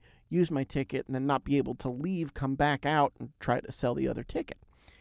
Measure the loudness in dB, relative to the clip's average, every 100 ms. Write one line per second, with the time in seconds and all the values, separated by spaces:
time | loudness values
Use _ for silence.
0 | -10 _ -2 2 2 0 -2 -2 -2 -4
1 | -4 -2 0 0 2 2 2 -4 -6 -4
2 | -4 -2 -4 -4 -2 2 2 2 2 4
3 | 4 0 -12 -4 0 0 -2 -2 -2 0
4 | 0 -2 -4 -6 -6 -12 -20 _ -20 -20